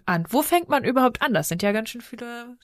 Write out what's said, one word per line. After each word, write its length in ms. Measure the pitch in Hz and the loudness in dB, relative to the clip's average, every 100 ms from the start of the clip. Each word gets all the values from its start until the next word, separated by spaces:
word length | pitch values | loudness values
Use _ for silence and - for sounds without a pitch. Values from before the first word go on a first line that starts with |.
| - | 0
an? 200 | 170 165 | -2 2
Wo 120 | 254 | 0
fängt 260 | 302 349 339 | 2 0 2
man 140 | 277 | 0
überhaupt 380 | 226 262 254 - | 2 4 2 2
an? 120 | 285 | 0
Das 140 | 175 - | 0 0
sind 160 | 170 | 0
ja 80 | 202 | 0
ganz 180 | 214 226 | 0 -4
schön 120 | 240 | -12
viele 560 | - 226 240 240 240 247 | -16 -14 -14 -14 -16 -16